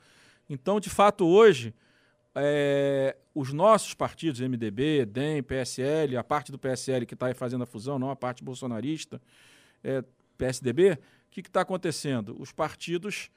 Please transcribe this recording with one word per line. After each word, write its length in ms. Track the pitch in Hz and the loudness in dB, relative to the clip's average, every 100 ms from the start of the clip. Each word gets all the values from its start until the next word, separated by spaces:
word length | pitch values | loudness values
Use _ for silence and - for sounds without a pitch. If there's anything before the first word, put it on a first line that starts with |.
| _ _ - _ - | _ _ -20 _ -14
Então, 320 | 139 185 208 | -6 -2 0
de 80 | 202 | 0
fato, 380 | - 202 202 170 | 4 4 6 6
hoje, 480 | 196 226 139 117 - _ _ _ _ _ | 10 10 8 0 -12 _ _ _ _ _
é, 840 | 135 143 147 143 139 139 139 135 - _ | -2 0 2 2 2 2 2 0 -4 _
os 180 | 151 131 | -8 -4
nossos 400 | 147 202 208 - | 2 6 4 2
partidos, 480 | - 131 - 160 120 | -6 -6 -4 -6 -4
M 160 | 127 123 | -4 -2
D 140 | 110 | -4
B, 340 | 104 147 151 | -2 0 0
dem, 380 | 110 131 147 151 | 0 -2 -4 -4
P 140 | 127 131 | -4 -6
S 260 | 123 - | -6 -4
L, 340 | 131 160 147 123 | -2 0 0 -2
a 80 | |
parte 260 | - 147 143 | -2 -4 -4
do 80 | 135 | -8
P 100 | 131 | -4
S 220 | 127 - | -4 -2
L 140 | 131 | -2
que 120 | 117 127 | -4 -4
tá 100 | 127 | -6
aí 80 | |
fazendo 300 | 123 123 127 | -4 -6 -6
a 20 | 123 | -6
fusão, 320 | 113 120 143 | -8 -6 -4
não 100 | 131 | -4
a 80 | 131 | -6
parte 260 | 123 123 | -8 -8
bolsonarista, 800 | 139 127 127 113 135 156 - 139 _ _ - - _ _ | -12 -10 -8 -6 -6 -8 -10 -18 _ _ -20 -20 _ _
é, 180 | 131 135 123 _ _ - | -6 -6 -6 _ _ -6
P 60 | 127 | -6
S 160 | 127 | -4
D 80 | 127 | -2
B, 200 | 127 196 | 4 4
o 60 | 160 - _ _ | 2 -6 _ _
que 120 | - | -18
que 80 | - | -4
tá 100 | 190 | -2
acontecendo? 720 | 180 185 175 - 147 127 104 151 | -2 -4 -4 -4 -4 -4 -6 -12
Os 120 | 139 | -10
partidos 800 | - 151 - - 170 196 160 - | -6 -6 -6 -6 -6 -6 -8 -12